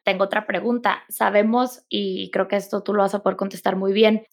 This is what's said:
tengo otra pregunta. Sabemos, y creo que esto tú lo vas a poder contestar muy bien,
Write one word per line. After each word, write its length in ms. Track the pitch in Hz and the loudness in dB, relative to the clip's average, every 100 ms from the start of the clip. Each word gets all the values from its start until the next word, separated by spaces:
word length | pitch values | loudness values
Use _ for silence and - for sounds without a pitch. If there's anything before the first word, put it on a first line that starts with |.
tengo 200 | - 190 | -2 0
otra 240 | 196 214 - | 0 -2 -2
pregunta. 560 | 185 214 240 220 - - | -4 -2 0 0 -2 -6
Sabemos, 760 | - 214 202 220 240 247 - - | -2 2 4 2 2 -2 -6 -8
y 440 | 208 196 190 185 | -6 -4 -6 -4
creo 160 | 190 185 | -4 -2
que 80 | 202 | -2
esto 260 | 185 208 | -4 -6
tú 140 | 202 208 | -2 0
lo 80 | |
vas 100 | 196 | 0
a 80 | 202 | 0
poder 160 | 196 190 | -2 -2
contestar 380 | 196 175 190 190 | -6 -4 -2 -2
muy 180 | 196 | 0
bien, 300 | 202 220 220 - | 4 4 4 0